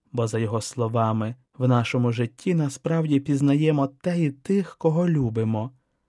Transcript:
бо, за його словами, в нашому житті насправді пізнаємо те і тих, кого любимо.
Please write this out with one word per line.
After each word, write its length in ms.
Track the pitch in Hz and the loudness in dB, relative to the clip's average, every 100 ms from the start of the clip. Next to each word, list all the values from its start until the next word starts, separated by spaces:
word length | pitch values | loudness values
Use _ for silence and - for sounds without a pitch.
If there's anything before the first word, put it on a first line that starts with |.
| _ | _
бо, 160 | 120 113 | -4 -2
за 120 | 113 | -2
його 220 | 110 113 | -2 -4
словами, 760 | - - 113 117 113 110 110 123 _ - | -6 -4 -2 0 0 0 -4 -8 _ -2
в 100 | 127 | 2
нашому 440 | 123 117 127 120 | 2 2 0 0
житті 420 | 117 120 - 185 | 0 -4 -4 -2
насправді 640 | 170 147 - 156 165 160 139 | 0 0 -4 -4 -2 2 0
пізнаємо 680 | 139 139 143 143 156 147 135 | 0 0 2 2 2 2 0
те 360 | - 180 175 | -4 -4 0
і 80 | 156 | -2
тих, 440 | 135 - 196 175 - | -2 -2 -2 -2 -2
кого 320 | 165 156 175 | 0 2 2
любимо. 600 | 156 120 113 110 110 127 - _ _ | 2 0 0 -2 -2 -4 -12 _ _